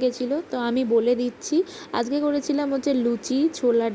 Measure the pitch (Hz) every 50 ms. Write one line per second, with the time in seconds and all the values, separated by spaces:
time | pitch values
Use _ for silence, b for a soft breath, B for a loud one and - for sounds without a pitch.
0 | 254 254 240 - 254 240 277 311 349 - - 254 240 233 233 254 262 226 226 233
1 | 226 233 254 233 247 247 - - - - 302 311 381 B B B B B - -
2 | 240 240 277 294 294 294 285 294 277 - 285 277 294 285 269 269 262 285 277 254
3 | 233 240 240 214 220 - 254 269 294 320 311 - - 247 233 233 226 233 208